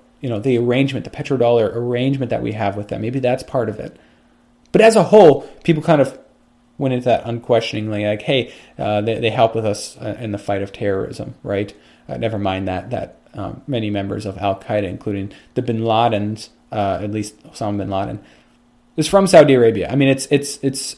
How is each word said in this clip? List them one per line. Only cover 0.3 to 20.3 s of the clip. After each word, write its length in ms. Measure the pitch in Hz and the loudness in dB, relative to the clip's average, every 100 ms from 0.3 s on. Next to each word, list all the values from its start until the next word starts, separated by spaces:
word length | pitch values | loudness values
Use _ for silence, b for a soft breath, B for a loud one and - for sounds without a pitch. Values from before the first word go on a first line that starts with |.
| 107 | -4
the 180 | 131 117 | 0 0
arrangement, 460 | 120 123 135 135 | 2 2 0 -2
the 80 | - | -8
petrodollar 640 | - - 135 120 120 104 117 | -10 -4 0 4 4 2 -2
arrangement 540 | 120 120 131 139 120 | -4 -2 -2 -2 -4
that 120 | 113 | -4
we 120 | 120 | -4
have 240 | 107 101 101 | -4 -4 -4
with 100 | 101 | -8
them. 140 | - | -8
Maybe 180 | 110 131 | -6 -2
that's 240 | 123 123 | -2 -2
part 240 | - 135 110 | -4 -4 -4
of 140 | 104 | -6
it. 180 | - - b b b b b _ _ | -12 -18 b b b b b _ _
But 100 | - | 4
as 140 | 220 220 | 6 6
a 60 | |
whole, 460 | 160 214 170 - B B | 6 8 10 8 B B
people 180 | - 160 | 0 0
kind 180 | - 151 | 2 2
of 200 | 131 - - _ _ _ _ - | 2 -2 -20 _ _ _ _ -6
went 160 | 135 | -2
into 120 | 127 123 | -2 0
that 180 | 113 - | 0 -2
unquestioningly, 800 | 117 - 117 117 107 107 104 104 | -8 0 0 0 -6 -6 -4 -2
like, 160 | 107 | -2
"Hey, 320 | - 135 113 B B - | -2 -2 -2 B B -8
uh, 240 | 113 104 | -4 -2
they, 180 | 107 113 | -2 -2
they 120 | 117 | -2
help 240 | 113 117 113 | 2 2 2
with 100 | 110 | -4
us, 320 | - - - | -4 -8 -12
uh, 180 | 117 104 | -12 -10
in 120 | 113 | -8
the 60 | 101 | -8
fight 240 | - 98 | -4 -6
of 100 | 98 | -6
terrorism," 600 | - 104 98 - - - - | -6 -4 -2 -4 -8 -14 -12
right? 320 | - 101 101 b b b - | -6 -4 -6 b b b -14
Uh, 100 | 127 | -6
never 200 | 113 107 | -6 -4
mind 300 | 101 95 95 | -4 -4 -4
that, 240 | 92 123 | -6 -6
that, 260 | 120 - - _ | -8 -8 -14 _
um, 300 | - 98 - - | -12 -12 -12 -6
many 240 | 123 107 | -4 -4
members 380 | 101 98 107 104 | -4 -6 -6 -8
of 100 | 95 | -6
Al-Qaeda, 460 | 98 95 - 107 | -4 -4 -4 -4
including 480 | 95 95 - 101 98 B B - | -4 -6 -8 -6 -8 B B -6
the 80 | |
Bin 160 | 120 113 | -4 -2
Ladens, 720 | 113 110 120 101 104 107 - _ _ | 0 2 2 0 -2 -6 -12 _ _
uh, 280 | 110 98 92 | -4 -2 -2
at 80 | 104 | -4
least 320 | 107 104 - - | -6 -8 -12 -20
Osama 320 | - 107 101 | -8 -6 -4
bin 100 | 101 | -4
Laden, 300 | 98 101 107 b b b b _ _ _ - | -4 -6 -8 b b b b _ _ _ -4
is 120 | 151 | 0
from 180 | 196 190 | 2 8
Saudi 300 | 170 147 131 | 8 8 8
Arabia. 340 | 113 101 85 | 4 2 0
I 60 | 135 | 2
mean, 140 | 135 | 2
it's, 180 | 135 | 2
it's, 300 | - | 2